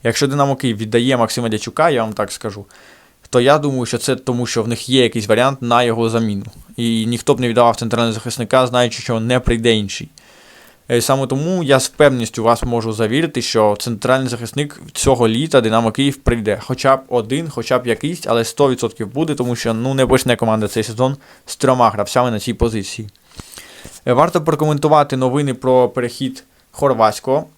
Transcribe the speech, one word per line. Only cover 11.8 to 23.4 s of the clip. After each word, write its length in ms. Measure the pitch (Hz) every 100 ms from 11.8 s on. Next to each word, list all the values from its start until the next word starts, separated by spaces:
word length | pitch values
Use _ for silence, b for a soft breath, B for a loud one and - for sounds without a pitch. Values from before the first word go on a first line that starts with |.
| -
впевненістю 560 | - 147 127 113 -
вас 200 | 113 117
можу 300 | 127 117 113
завірити, 480 | 107 110 135 160 135
що 340 | - 113 107 104
центральний 480 | 120 107 123 131 131
захисник 540 | 117 117 139 147 - -
цього 340 | - - 123 113
літа 340 | 113 160 139
Динамо 300 | 110 110 113
Київ 260 | 107 139 139
прийде. 420 | - 120 107 101
Хоча 340 | - 131 135 135
б 60 | -
один, 420 | 123 107 139 165
хоча 300 | 127 113 127
б 80 | 120
якийсь, 400 | 110 147 175 -
але 160 | 117
сто 260 | 113 - 139
відсотків 380 | 123 113 - 104
буде, 280 | 123 160 143
тому 200 | 123 117
що, 180 | 117
ну, 200 | 113 127
не 140 | 135 127
почне 280 | 131 131 120
команда 320 | 113 110 104
цей 160 | 117
сезон 340 | 107 110 131 139 b b -
з 100 | -
трьома 340 | 135 127 113
гравцями 420 | 104 101 127 123
на 80 | 107
цій 140 | 123
позиції. 560 | 107 117 110 95 - 104 _ B B